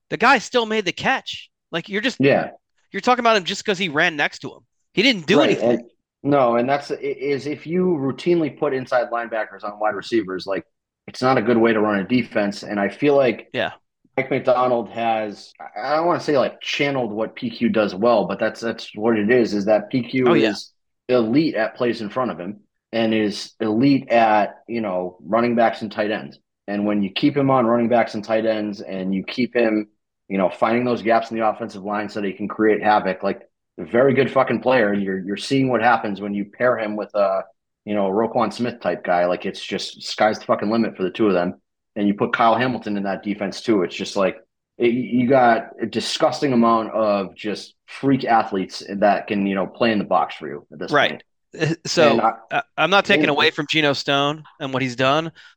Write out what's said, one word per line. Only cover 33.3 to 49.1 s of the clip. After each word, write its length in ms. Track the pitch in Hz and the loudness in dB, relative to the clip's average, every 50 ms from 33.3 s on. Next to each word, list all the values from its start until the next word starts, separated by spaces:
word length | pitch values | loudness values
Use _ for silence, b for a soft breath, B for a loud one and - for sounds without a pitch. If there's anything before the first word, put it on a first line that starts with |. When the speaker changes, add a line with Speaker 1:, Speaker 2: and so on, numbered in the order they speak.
| 95 - - _ _ _ _ _ _ - | -4 -4 -10 _ _ _ _ _ _ -14
Speaker 2:
a 60 | 87 | -8
very 300 | 80 110 117 135 139 120 | 0 2 4 4 6 4
good 180 | 135 131 110 | 4 2 2
fucking 280 | - 135 127 - 120 104 | 2 0 2 2 0 0
player. 320 | - 123 131 127 107 101 | 0 2 2 4 4 2
And 100 | 101 101 | 2 0
you're, 180 | 98 98 95 95 | -2 -2 -4 -4
you're 160 | 87 98 98 | -4 -6 -6
seeing 320 | 95 - - 139 135 131 127 | -6 -4 -2 0 0 2 2
what 140 | 123 110 | 2 2
happens 380 | 110 123 117 - 117 107 98 95 | 4 4 4 2 0 -4 -6 -6
when 140 | 104 101 101 | -6 -6 -4
you 120 | 101 98 | -6 -6
pair 320 | - - - 120 127 117 113 | -8 -4 -2 0 0 0 0
him 180 | 110 104 107 | -2 -4 -4
with 180 | 107 98 - - | -6 -8 -4 0
a, 300 | 104 101 95 95 95 - - _ _ _ _ _ _ _ | 0 2 2 0 -2 -4 -8 _ _ _ _ _ _ _
you 100 | 104 104 | -4 -2
know, 140 | 104 98 95 | 0 0 2
Roquan 440 | 95 110 117 117 - 127 110 101 | 2 2 0 0 0 0 -2 -2
Smith 280 | - - 120 120 - - | -2 -4 -6 -6 -6 -4
type 240 | - 90 85 - - | -4 -4 -4 -2 -2
guy. 220 | - 87 87 90 | 0 2 2 2
Like, 200 | 87 90 - - | 2 0 -2 -4
it's 180 | 95 - - - | -8 -8 -8 -8
just, 380 | - 101 90 - - - - | -8 -6 -6 -8 -10 -12 -14
sky's 380 | - - - - 107 110 104 - | -14 -12 -2 0 2 2 2 -2
the 60 | - | -2
fucking 240 | - 113 - 107 101 | -2 -2 0 0 0
limit 260 | 113 113 110 98 - | 0 0 0 -2 -2
for 80 | - 95 | -4 -4
the 60 | 87 | -4
two 180 | - - 110 104 | 0 0 2 2
of 60 | 92 | 4
them. 260 | 87 87 95 - - _ _ _ _ _ _ _ | 2 0 -2 -4 -8 _ _ _ _ _ _ _
And 140 | 107 101 101 | -2 0 0
you 60 | 101 | 0
put 180 | 101 123 120 | 0 -2 -2
Kyle 240 | - - 117 113 110 | 2 2 4 4 4
Hamilton 400 | 113 127 127 120 101 - 110 101 | 4 2 -2 -2 -4 -6 -6 -6
in 80 | 101 98 | -4 -4
that 180 | 98 92 90 | -4 -4 -4
defense 380 | - 104 98 - 104 90 - - | -6 -6 -6 -4 -6 -6 -6 -6
too. 220 | - 123 110 98 | -2 0 2 2
It's 120 | 87 - - | 2 0 -4
just 220 | - 92 - - | -8 -10 -6 -2
like, 220 | 101 95 92 - - - _ _ _ _ _ _ - | 0 0 0 0 -4 -12 _ _ _ _ _ _ 0
it, 100 | 117 120 | 0 0
you 360 | 117 127 117 - 120 127 123 117 | 0 0 -2 -2 0 0 2 4
got 400 | 139 127 123 120 113 113 - - - - | 4 6 6 6 4 2 0 -6 -8 -8
a 60 | 117 | -8
disgusting 640 | 101 - 110 - - - - 160 147 147 - 151 139 | -6 -4 -6 -6 -4 -2 0 0 0 0 0 0 2
amount 400 | 127 117 117 113 113 113 110 104 | 2 4 4 4 4 2 0 -2
of 420 | - 110 110 104 101 101 95 90 - | -2 0 0 2 0 0 -2 -6 -10
just 400 | - - 104 95 - - - _ _ _ | -10 -8 -8 -8 -8 -10 -16 _ _ _
freak 380 | - - - 135 139 135 131 127 | -20 -12 -2 0 2 2 2 2
athletes 580 | 117 120 110 104 - 104 95 92 - - - - - | 2 2 2 2 0 -2 -4 -4 -4 -8 -12 -10 -8
that 380 | 104 98 104 101 | -2 2 4 4